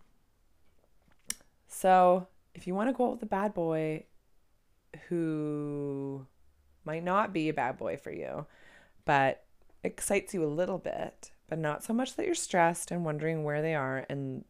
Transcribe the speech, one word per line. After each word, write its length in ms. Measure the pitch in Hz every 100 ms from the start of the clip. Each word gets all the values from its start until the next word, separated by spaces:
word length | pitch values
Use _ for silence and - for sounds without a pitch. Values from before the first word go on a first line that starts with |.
| - _ _ _ _ _ - _ _ _ _ - - - - _ -
So 600 | - 185 185 180 185 180 - _
if 120 | - 180
you 100 | 190
wanna 180 | 233
go 140 | 247 247
out 60 |
with 100 | 240
a 40 | 214
bad 260 | 190 208
boy 520 | 190 165 160 156 156 - - _ _ _ _ _ _ _ - -
who 1160 | 175 160 156 151 147 147 147 143 139 139 135 131 _ - _ _ _ 156
might 180 | 160
not 300 | 175 196 214
be 160 | 185 156
a 40 |
bad 240 | 151 123 -
boy 200 | 87 -
for 140 | -
you, 340 | - 65 69 156 - - - - - -
but 380 | 143 135 - _ - - -
excites 500 | 147 - - 202 190
you 100 | 185
a 40 | 151
little 300 | 151 185 185
bit, 540 | - - - - - - -
but 100 | 160
not 240 | 151 147
so 100 | -
much 220 | 226 254 -
that 100 | 359
you're 100 | 330
stressed 560 | - 185 170 175 -
and 140 | 175 165
wondering 380 | 151 160 160
where 180 | 147 147
they 140 | 160 156
are 300 | 131 131 -
and 360 | 143 135 127